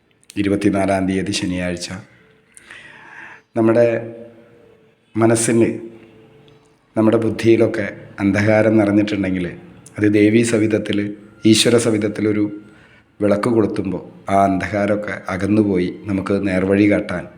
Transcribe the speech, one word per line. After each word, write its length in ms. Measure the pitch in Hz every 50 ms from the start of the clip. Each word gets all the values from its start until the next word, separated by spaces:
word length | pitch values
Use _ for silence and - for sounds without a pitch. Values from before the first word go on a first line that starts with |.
| _ _ _ _ _ _ -
ഇരുപത്തിനാലാം 720 | 101 101 98 101 98 98 104 92 98 95 95 98 95 95 92
തീയതി 260 | 95 95 90 92 98 -
ശനിയാഴ്ച. 500 | 101 92 90 90 90 90 90 87 - - 92 95 - _ _ _ _ _ _ _ _ _ _ - - - - - - - - - - - - - - - - - _ _ _
നമ്മുടെ 320 | 117 110 113 113 120 120 117 113 113 117 - - - - - - - - _ - _ _ _ _ _ _ _ _ _ _ _ _
മനസ്സിന്, 540 | 107 113 113 117 113 - - 117 117 110 - - - - - - - - - - - - _ _ - - - - _ _ _ _ _ _ _ _
നമ്മുടെ 240 | 110 110 110 110 113 110
ബുദ്ധിയിലൊക്കെ 640 | 110 101 - - 113 113 113 117 107 - 107 98 95 - - - - - -
അന്ധകാരം 560 | 101 101 98 104 104 107 107 107 107 110 110 110
നിറഞ്ഞിട്ടുണ്ടെങ്കിൽ 680 | 104 101 101 104 104 104 107 98 98 92 92 92 90 - - - - - - - - - -
അത് 140 | - 104 107 104
ദേവീ 300 | 107 104 107 107 117 117
സവിധത്തിൽ, 560 | - - 107 107 101 107 104 107 - 104 104 104 104 - - - - - - -
ഈശ്വര 300 | 110 110 110 - 123 117 120
സവിധത്തിലൊരു 680 | - 123 110 104 104 104 - - 101 107 104 104 104 104 - - - - - - - _ _ _ _ _ _ _
വിളക്ക് 300 | 107 101 101 101 - 127
കൊളുത്തുമ്പോൾ 560 | 117 113 104 95 - - 92 95 87 85 - - - - - -
ആ 80 | 98 98 98
അന്ധകാരമൊക്കെ 720 | 98 98 92 87 87 98 101 101 101 107 104 101 - 95 - - -
അകന്നുപോയി 600 | 95 95 98 98 104 110 107 101 95 90 87 90 - - -
നമുക്ക് 320 | 101 98 95 92 101 101 98 98
നേർവഴി 440 | 101 92 92 92 92 98 98 107 104
കാട്ടാൻ, 360 | 98 90 - - 90 85 73 - -